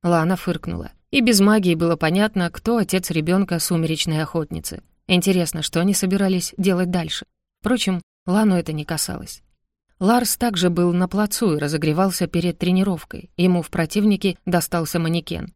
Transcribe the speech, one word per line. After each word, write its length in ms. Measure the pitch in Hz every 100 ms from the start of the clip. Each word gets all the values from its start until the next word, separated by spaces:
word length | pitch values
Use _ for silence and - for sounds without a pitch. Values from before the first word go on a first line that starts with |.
Лана 320 | 175 170 165 185
фыркнула. 560 | - 170 - 85 - _ _
И 80 | 285
без 180 | 233 208
магии 340 | 196 214 180 165
было 200 | 170 160
понятно, 540 | 156 185 214 202 170
кто 280 | - - 233
отец 340 | 196 185 180
ребенка 480 | 160 156 190 190 170
сумеречной 640 | - 170 160 160 - 156
охотницы. 580 | 156 170 151 160 - - _ _ -
Интересно, 560 | 180 190 180 170 160
что 180 | 151 165
они 140 | 185
собирались 600 | 196 185 196 196 185 - -
делать 320 | 196 180 180
дальше? 380 | 180 156 - - _ _ _
Впрочем, 420 | 208 247 - 180 - _ -
Лану 300 | 196 214 180
это 180 | 160
не 100 | 156
касалось. 600 | 147 160 - - - - _ _ _ _ _ _
Ларс 380 | 185 240 240 -
также 340 | 240 185 180
был 200 | 170 175
на 160 | 175 180
плацу 480 | 196 208 - 226 151
и 40 |
разогревался 680 | 151 156 156 151 196 175 170
перед 320 | 170 175 170
тренировкой. 720 | 175 185 196 170 - - - -
Ему 240 | 180 175
в 80 | 156
противнике 680 | - 160 208 208 202 196 170 -
достался 500 | 175 - 170 156 170
манекен. 560 | 165 170 - 170 175